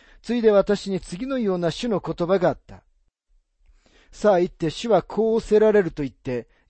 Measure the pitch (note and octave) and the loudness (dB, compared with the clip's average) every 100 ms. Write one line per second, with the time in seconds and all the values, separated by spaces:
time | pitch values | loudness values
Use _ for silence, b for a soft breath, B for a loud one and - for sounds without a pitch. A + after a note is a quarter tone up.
0 | b b - A#3+ A3 G3+ F#3+ G3+ G3 F#3 | b b -6 2 4 4 4 -2 -4 -8
1 | - F3+ C4 C4 G#3 F3+ E3+ - A#3+ F#3 | -8 -10 -6 -4 -2 -2 -2 -4 -4 -4
2 | - D#3 F3 F#3+ F3 - - G2 _ _ | -4 -4 0 2 0 -2 -10 -20 _ _
3 | _ _ _ _ _ _ _ b b b | _ _ _ _ _ _ _ b b b
4 | b - G#3 F3+ F3 - D#3+ - A#3 F#3 | b -2 2 2 0 -4 -8 -6 0 0
5 | - G#3 A3 A3+ - G#3+ A3 G#3 E3 D#3 | 0 -2 0 -2 0 4 4 4 0 -4
6 | C#3 - C3+ A#2+ - _ | -10 -10 -10 -8 -10 _